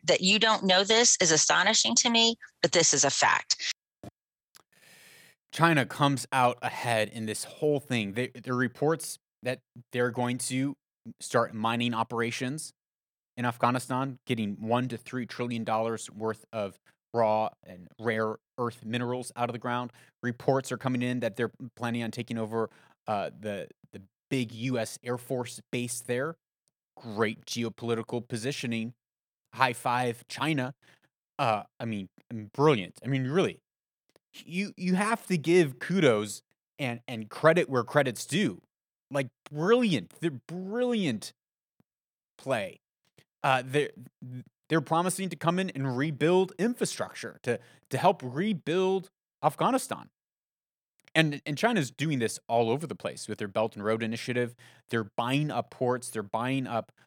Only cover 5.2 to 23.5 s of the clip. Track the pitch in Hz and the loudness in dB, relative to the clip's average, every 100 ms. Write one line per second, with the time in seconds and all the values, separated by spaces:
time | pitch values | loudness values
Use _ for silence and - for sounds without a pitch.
5.2 | - _ _ - 165 156 117 - 143 139 | -20 _ _ 2 4 6 2 2 2 2
6.2 | - 135 123 - 120 - 120 113 107 117 | 0 2 2 2 -4 -4 0 0 0 -2
7.2 | 110 110 - - 151 147 - 120 101 101 | -6 -6 -8 -2 0 0 0 -2 -2 -4
8.2 | 123 117 120 123 123 - 147 165 - - | -6 -8 -4 0 0 0 0 0 -4 -12
9.2 | _ _ 123 131 _ - - 123 123 117 | _ _ -6 -6 _ -20 -8 -2 0 0
10.2 | 123 123 - 127 139 139 _ _ 117 - | -2 -2 -2 -2 -2 -4 _ _ -20 -16
11.2 | - 123 117 110 110 117 120 113 117 117 | -2 0 2 0 -2 0 0 0 -2 -2
12.2 | 117 - 127 156 - - _ _ _ _ | -4 -4 -6 -8 -10 -16 _ _ _ _
13.2 | _ - 123 120 120 127 - 127 135 123 | _ -4 -4 2 2 2 -2 -4 -4 -6
14.2 | - 117 104 101 110 120 127 117 - 127 | -4 -2 -2 -4 -2 0 0 -6 -8 -8
15.2 | 113 - 123 117 113 110 113 113 - 104 | -8 -6 -4 -4 -2 0 0 -4 -8 -6
16.2 | 110 110 - 113 101 - _ _ _ 120 | -4 -4 -8 -6 -6 -8 _ _ _ 2
17.2 | 110 107 110 - - 90 90 - 113 110 | 4 4 0 -4 -16 -18 -18 -6 -2 0
18.2 | 110 110 _ - 117 120 110 120 120 127 | 0 -4 _ -6 -4 -4 -6 -4 -2 -4
19.2 | 123 123 120 110 123 120 123 - - _ | -6 -4 -4 -2 -4 -4 -4 -10 -20 _
20.2 | 123 120 - 131 - 127 135 127 123 123 | -6 -2 2 2 0 -4 -2 0 -2 -2
21.2 | 113 98 117 - 123 - 120 117 113 120 | -2 -2 -4 -6 -16 -8 -4 -4 -4 -6
22.2 | 117 113 110 113 110 - _ _ - 104 | -6 -6 -4 -2 -4 -6 _ _ -4 -2
23.2 | 85 67 104 | -2 -6 -8